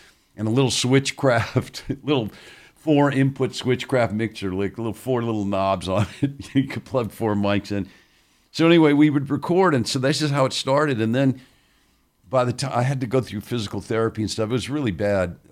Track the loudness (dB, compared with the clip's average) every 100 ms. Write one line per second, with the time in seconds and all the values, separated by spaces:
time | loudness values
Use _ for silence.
0 | -20 _ _ -6 -2 2 2 0 2 2
1 | 0 0 2 2 0 -2 -4 -10 -8 -8
2 | -2 -2 -2 -10 -20 -20 -20 _ 4 6
3 | 6 4 2 2 -4 -2 -2 -2 0 0
4 | 0 0 -4 -4 -4 -2 -4 -4 -8 -6
5 | -2 -2 0 -2 -2 0 0 0 0 0
6 | -2 -2 -4 -4 -2 -2 -2 -6 -4 -4
7 | -4 -4 -2 0 0 -2 -2 -6 -6 -12
8 | _ _ _ _ _ 0 4 6 6 6
9 | 4 2 -2 -4 -2 2 2 2 0 -2
10 | -2 0 0 0 0 -2 -2 0 0 0
11 | 0 2 0 0 -10 _ _ _ _ _
12 | _ _ _ 0 0 -2 -4 -2 -2 -2
13 | -2 -2 -2 -8 -6 -6 -4 -8 -4 -2
14 | -2 -2 -4 -4 -2 -4 -4 -4 -4 -2
15 | 0 0 -2 -6 _